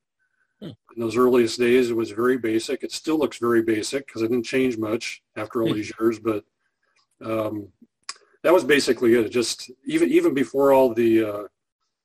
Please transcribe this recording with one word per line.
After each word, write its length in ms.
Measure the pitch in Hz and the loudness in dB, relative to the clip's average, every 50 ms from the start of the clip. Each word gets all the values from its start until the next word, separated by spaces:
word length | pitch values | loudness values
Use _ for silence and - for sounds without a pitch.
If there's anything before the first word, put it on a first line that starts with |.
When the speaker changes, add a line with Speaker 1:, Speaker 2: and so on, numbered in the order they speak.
| _ _ _ _ _ _ _ _ _ _ _ _ | _ _ _ _ _ _ _ _ _ _ _ _
Speaker 1:
Hmm. 100 | - 170 110 _ _ _ - | -20 -20 -20 _ _ _ -12
Speaker 2:
in 40 | 113 | -8
those 160 | 117 113 104 | -6 -4 0
earliest 440 | 120 127 123 123 123 120 113 - 120 | 2 4 4 6 4 2 2 0 0
days, 320 | 123 120 123 131 127 117 | 2 2 4 4 2 2
it 40 | 117 | 0
was 140 | 113 113 107 | -4 -4 -6
very 300 | 101 107 117 123 131 127 | -4 -2 0 0 0 0
basic. 420 | 113 110 110 113 - - 135 - - | -2 -2 -2 -2 -4 -4 -8 -8 -8
It 80 | - | -10
still 280 | - - - - 156 156 | -12 -10 -6 -4 -2 -2
looks 180 | 143 120 - - | -2 -4 -4 -4
very 240 | 117 120 120 113 | -4 0 0 2
basic 460 | 110 113 110 107 98 - - 139 135 - | 2 0 -2 -2 -4 -6 -8 -8 -8 -10
'cause 160 | - 117 113 | -8 -6 -4
I 40 | 110 | -2
didn't 180 | 123 123 117 | -2 -2 -4
change 300 | - - 131 131 127 120 | -2 -2 0 0 0 -2
much 460 | 110 107 104 110 117 - - - - _ _ _ | -4 -4 -4 -4 -6 -6 -8 -12 -14 _ _ _
after 260 | 113 110 - - 127 | -12 -12 -8 -4 -2
all 80 | - - | -2 -2
Speaker 1:
Hmm. 60 | - | -2
Speaker 2:
these 180 | 107 104 101 - - | -4 -6 -8 -8 -2
years. 180 | 110 113 113 104 | 0 0 0 0
But, 280 | 104 113 110 104 - _ _ _ _ _ _ _ _ _ _ _ _ _ _ _ | -4 -4 -4 -4 -6 _ _ _ _ _ _ _ _ _ _ _ _ _ _ _
um, 500 | 117 113 113 110 107 107 107 107 101 95 _ _ - _ _ _ _ - - - _ _ _ _ | -10 -6 -6 -4 -4 -4 -6 -8 -12 -14 _ _ -20 _ _ _ _ -20 -20 -20 _ _ _ _
that 120 | _ 143 165 | _ 4 4
was 100 | 185 - | 4 4
basically 500 | 127 147 139 - - 120 - 131 117 117 | 4 2 2 4 0 0 2 4 4 4
it. 140 | 123 110 101 | 4 2 0
It 20 | |
just, 400 | 92 123 113 - - - - - - _ _ | 0 -2 -2 -2 -4 -10 -12 -20 -20 _ _
even, 240 | 143 151 160 170 131 | -4 0 0 0 2
even 240 | 147 175 170 175 135 | 2 2 2 2 0
before 400 | 139 131 - - 135 139 139 135 | 0 -4 -2 0 2 4 4 6
all 200 | 135 131 127 113 | 6 4 2 2
the, 280 | 113 117 113 110 113 110 | 2 2 4 4 2 2
uh, 240 | 104 101 104 104 - _ _ _ _ _ _ _ _ _ _ _ | 0 -4 -8 -12 -14 _ _ _ _ _ _ _ _ _ _ _